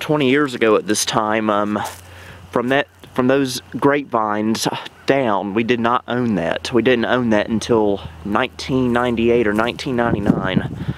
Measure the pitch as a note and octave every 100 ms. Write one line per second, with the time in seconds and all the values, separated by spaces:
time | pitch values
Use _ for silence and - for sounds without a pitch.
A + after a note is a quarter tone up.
0 | - D3+ C3 C#3 D3 A#2+ A2+ G#2 F2+ G#2
1 | - B2+ G#2+ A2 G#2+ G#2 G#2 G#2 - -
2 | - - - - - B2+ A#2+ C3+ - _
3 | - - B2+ C#3 C3+ B2 - B2+ C#3+ C#3+
4 | C3+ A#2+ G#2+ G#2 G#2+ A2 - - - -
5 | - C#3 B2 G2+ G2 G2 A2+ A#2+ A2+ B2
6 | - A#2+ B2 G2+ E2 E2+ - B2 A#2 B2
7 | G#2+ A#2+ B2 G#2+ - A2+ - A#2 G#2 G2
8 | - - G2+ G#2+ B2+ - - C3 B2+ A#2+
9 | B2 A#2 A#2 A#2 A2+ G#2 A#2 - D3+ B2
10 | A#2 G#2+ G#2 - F#2+ F#2 F2+ - -